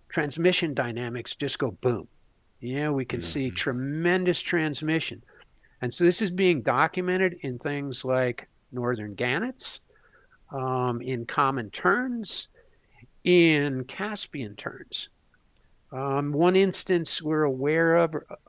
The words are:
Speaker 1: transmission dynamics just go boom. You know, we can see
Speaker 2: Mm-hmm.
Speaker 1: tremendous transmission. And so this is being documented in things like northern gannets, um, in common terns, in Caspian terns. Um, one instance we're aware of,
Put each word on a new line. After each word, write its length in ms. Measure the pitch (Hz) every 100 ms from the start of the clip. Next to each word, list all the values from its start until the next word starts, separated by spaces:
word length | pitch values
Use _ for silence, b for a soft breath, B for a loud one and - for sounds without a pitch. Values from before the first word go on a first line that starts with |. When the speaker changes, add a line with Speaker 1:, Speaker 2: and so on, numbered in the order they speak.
| _
Speaker 1:
transmission 680 | - 151 156 170 180 165
dynamics 600 | 139 120 117 123 120 113
just 240 | - 139 -
go 120 | 131
boom. 380 | 92 127 113 82 _ _ _ _ _
You 160 | 120 135
know, 160 | 151
we 120 | 139
can 180 | 127 -
see 260 | - 151 131
Speaker 2:
Mm-hmm. 80 | 92
Speaker 1:
tremendous 840 | - 123 135 151 170 185 180 170
transmission. 840 | - 175 160 143 156 160 - 101 - B B _ b b
And 120 | 123
so 120 | -
this 180 | 175 175
is 80 | 202
being 320 | 180 190 160
documented 760 | 113 123 156 - 180 185 185 165
in 180 | 139 120
things 460 | 143 143 143 127
like 440 | 127 127 127 120 - _ _
northern 440 | 123 123 120 104
gannets, 680 | 95 120 139 240 262 - - _ b b b b b _
um, 520 | 135 131 127 127 120
in 240 | 127 127 120
common 440 | - 139 135 107
terns, 800 | - 180 208 262 240 214 - - b b b b b - _
in 600 | - 180 165 151 143 131
Caspian 720 | 127 - 202 208 - 147 110 98
terns. 520 | - - - - - _ _ _ _ _ _ _ _
Um, 400 | 131 139 135 143
one 240 | 147 175 190
instance 640 | 196 180 - 180 160 -
we're 220 | 156 156
aware 540 | 151 131 143 160 165 170
of, 180 | 170 156 - -